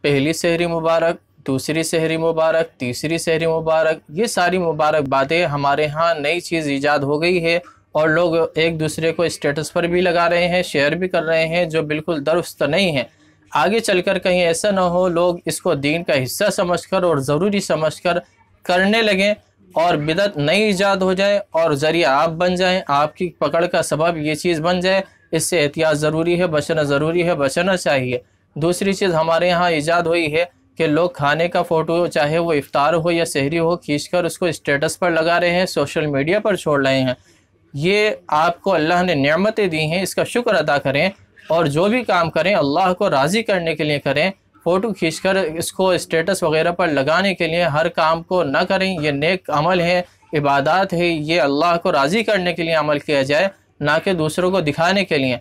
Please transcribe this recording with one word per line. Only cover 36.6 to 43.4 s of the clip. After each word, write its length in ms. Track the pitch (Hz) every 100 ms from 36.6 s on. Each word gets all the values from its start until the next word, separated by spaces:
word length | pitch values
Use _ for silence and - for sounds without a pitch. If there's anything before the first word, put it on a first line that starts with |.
| - 143 135
رہے 140 | 135
ہیں۔ 140 | 131 127 _ _ _ _ _
یہ 360 | 139 165 202 214 - -
آپ 340 | 151 165 170
کو 140 | -
اللہ 280 | 175 156 175
نے 120 | 185
نعمتیں 520 | 156 135 160 202 220 196
دی 140 | 160
ہیں، 220 | 156 170
اس 120 | 180
کا 100 | -
شکر 300 | 160 233 240
ادا 240 | 190 151 143
کریں 320 | 139 135 180 202 - _ -
اور 160 | 160
جو 200 | 160 139
بھی 200 | 196 247
کام 260 | 233 180 170
کریں 240 | 160 165
اللہ 380 | 202 143 151 185
کو 180 | 180 143
راضی 320 | 139 143 208